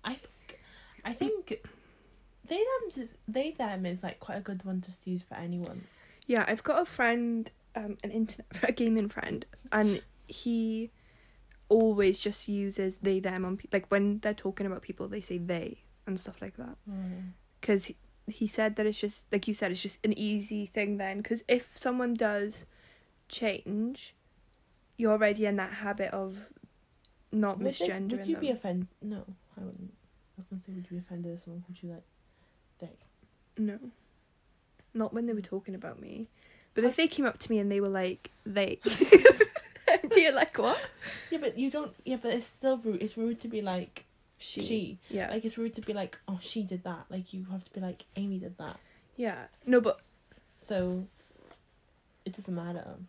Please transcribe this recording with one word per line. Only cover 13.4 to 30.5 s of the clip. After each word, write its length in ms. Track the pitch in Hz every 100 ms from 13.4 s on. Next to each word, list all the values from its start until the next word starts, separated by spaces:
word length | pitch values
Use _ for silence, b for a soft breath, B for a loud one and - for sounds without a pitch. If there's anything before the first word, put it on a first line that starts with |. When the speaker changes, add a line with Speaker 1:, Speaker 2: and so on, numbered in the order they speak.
| 185
Speaker 2:
on 100 | 196
pe-, 120 | -
like, 140 | 202 190
when 300 | 202 202 208
they're 140 | 214
talking 320 | 208 196 196 196
about 160 | 185
people, 260 | - 190 190
they 140 | 208
say 160 | - 180
they 460 | 175 175 - - - _ -
and 120 | 185
stuff 220 | 202 -
like 160 | 196 190
that. 180 | 247 - -
Speaker 1:
Mm. 400 | 196 185 180 185 180 _ _
Speaker 2:
'Cause 240 | - 202 -
he, 100 | - - _ -
he 200 | 214 214
said 280 | - 220 214
that 100 | 214
it's 120 | 214
just, 240 | 208 - -
like 160 | 202 202
you 60 |
said, 180 | 208 202
it's 100 | 180
just 180 | 196 -
an 140 | 214 214
easy 480 | 208 214 202 214 202
thing 320 | - 202 202
then. 240 | 190 196
'Cause 200 | 208 226 -
if 300 | 247 247 -
someone 380 | 262 254 247 233
does 500 | 220 208 208 214 - b b b b b _
change, 840 | - 226 190 - 208 226 277 - _ _ _ _ _ _ _ _ _
you're 140 | 226
already 340 | 214 214 208 208
in 100 | 202
that 160 | 190
habit 380 | 202 202 202 196
of 360 | 196 190 196 214 - - _ _ _ _ _ _
not 280 | 214 208 190
Speaker 1:
Would 140 | 247
they, 140 | 269 349
Speaker 2:
misgendering 240 | 196 196 247
Speaker 1:
would 100 | -
you 100 | 320
be 100 | 294
Speaker 2:
them. 80 | 233
Speaker 1:
offend-, 300 | 202 180 180 _
no, 220 | 208 208 - 185 _ -
I 40 |
wouldn't. 300 | 185 185 185
I 440 | - _ _ _ -
was 80 |
gonna 160 | 185